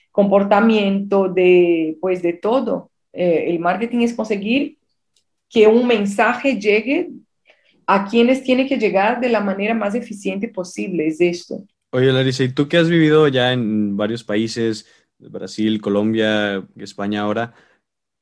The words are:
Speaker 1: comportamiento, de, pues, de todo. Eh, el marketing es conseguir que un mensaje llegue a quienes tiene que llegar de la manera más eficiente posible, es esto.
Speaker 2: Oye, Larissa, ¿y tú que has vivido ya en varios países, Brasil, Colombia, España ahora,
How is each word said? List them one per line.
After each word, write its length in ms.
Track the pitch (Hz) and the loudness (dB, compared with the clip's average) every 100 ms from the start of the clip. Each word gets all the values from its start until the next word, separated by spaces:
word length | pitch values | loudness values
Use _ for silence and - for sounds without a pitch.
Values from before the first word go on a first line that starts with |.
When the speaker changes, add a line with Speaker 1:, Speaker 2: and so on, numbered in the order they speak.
| _ | _
Speaker 1:
comportamiento, 1160 | - 196 196 202 208 226 220 202 196 202 196 190 | 0 2 2 4 4 4 2 2 -2 0 0 0
de, 680 | 180 180 180 175 170 160 156 | 2 4 6 4 2 -2 -4
pues, 220 | 185 180 | -4 -2
de 100 | 175 | -2
todo. 560 | 170 - 254 226 180 - _ _ | -4 -2 -2 -2 -6 -8 _ _
Eh, 340 | - 180 160 - | -4 0 0 0
el 100 | 170 | -2
marketing 400 | 170 196 233 240 | -2 -2 -2 -2
es 160 | 233 | -2
conseguir 640 | 233 220 202 202 254 294 - _ _ _ _ _ _ _ | -2 -4 -4 -2 -2 -4 -8 _ _ _ _ _ _ _
que 160 | 233 214 | 4 6
un 200 | 226 247 | 6 4
mensaje 720 | 233 202 202 220 240 277 226 | 0 0 0 0 0 -2 -2
llegue 520 | 208 208 226 302 359 - - _ _ _ _ _ - | 0 0 0 -2 -4 -10 -20 _ _ _ _ _ 0
a 200 | 196 202 | 0 2
quienes 340 | 233 240 262 | 2 4 2
tiene 240 | - 254 269 | 2 0 0
que 120 | 262 | 0
llegar 420 | 214 185 202 240 | 0 2 0 0
de 80 | 247 | 0
la 120 | 226 | 0
manera 340 | 202 196 202 | -2 -4 -4
más 200 | 226 202 | -2 -2
eficiente 540 | 226 - 196 196 190 220 | -4 -6 -10 -8 -6 -6
posible, 600 | - 180 - 208 175 156 | -8 -10 -8 -6 -4 -2
es 120 | 156 | 0
esto. 440 | 175 175 - - - _ _ | 0 0 -8 -14 -16 _ _
Speaker 2:
Oye, 220 | 127 131 | 0 2
Larissa, 320 | 131 131 131 | 2 0 0
¿y 40 | 131 | -2
tú 180 | 127 143 | -2 0
que 80 | 170 | 2
has 120 | 165 | 2
vivido 380 | 170 156 151 151 | 2 4 4 4
ya 240 | 127 123 | 2 0
en 440 | 127 110 107 104 101 | 0 -2 -2 -2 -2
varios 260 | 104 117 | -4 -4
países, 640 | - 104 113 110 113 110 - _ _ _ | -4 -4 -2 -2 -4 -4 -10 _ _ _
Brasil, 640 | - - 95 - 110 110 | -20 -14 -12 -4 -2 -2
Colombia, 840 | 107 101 107 110 107 107 104 98 92 - | 0 0 0 0 0 0 -2 -4 -8 -16
España 460 | 104 - 101 104 | -16 -10 -6 -4
ahora, 320 | 104 104 120 - _ _ _ _ _ _ | -2 -4 -6 -10 _ _ _ _ _ _